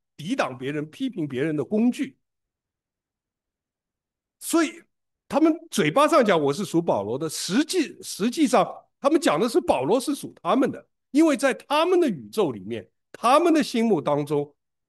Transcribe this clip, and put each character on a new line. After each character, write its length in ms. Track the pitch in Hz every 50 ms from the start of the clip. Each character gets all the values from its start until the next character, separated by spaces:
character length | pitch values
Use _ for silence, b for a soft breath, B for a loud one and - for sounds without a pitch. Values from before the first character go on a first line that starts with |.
| _ _ _
抵 180 | - 147 185 269
挡 220 | - 190 135 131
别 140 | 123 127 135
人、 180 | 147 151 147 156
批 220 | - - 269 262
评 160 | - 185 156
别 160 | 143 127 120 143
人 120 | 160 151
的 80 | 147 127
工 280 | - 214 214 233 247
具。 260 | 240 - 269 - - _ _ _ _ _ _ _ _ _ _ _ _ _ _ _ _ _ _ _ _ _ _ _ _ _ _ _ _ _ _ _ _ _ _ _ _ _ _ _ _ _ _ _ _ _
所 240 | - - - 330 320
以 180 | 262 - - - _ _ _ _ _ _ _ _
他 120 | - 202 269
们 140 | 311 339 320 339 - -
嘴 220 | - 214 160 151
巴 160 | 160 269 302
上 160 | 285 330 311 240
讲 160 | 202 185 165
“我 140 | 147 139 143
是 100 | 175 202
属 180 | - - 165
保 220 | 170 175 151 107 101
罗 140 | 101 120
的”， 100 | 139 160 156
实 340 | - - - - 180 254 320
际， 360 | - - 370 269 190 - -
实 280 | - - - - 190 247
际 180 | 233 320 302
上 200 | 233 254 208 170 - - - - _ _ _
他 100 | - 285
们 100 | 311 339
讲 200 | - 269 151 151
的 100 | 214 240
是 100 | 233 330
保 240 | 339 - 185 131 123
罗 160 | 147 214 269
是 160 | 254 320 277
属 180 | - - 135 - _
他 140 | - 170 202
们 160 | 254 277 185
的， 160 | - - - _ _ _ _ _
因 140 | - 277 330
为 100 | 320 277
在 180 | 214 269 262 233
他 320 | - - - 277 302 330
们 140 | 359 381 359
的 80 | 349
宇 220 | 269 185 139 110 104
宙 220 | 110 220 202 147
里 120 | 113 101 92
面， 240 | 104 117 110 - - _ _ _ _
他 280 | - - - 233 269 311
们 140 | 349 349 320
的 80 | 311
心 240 | 233 - - 233 226
目 140 | 233 202 151
当 260 | 143 151 147 143 147
中， 300 | 143 151 147 143 - _ _ _ _ _ _ _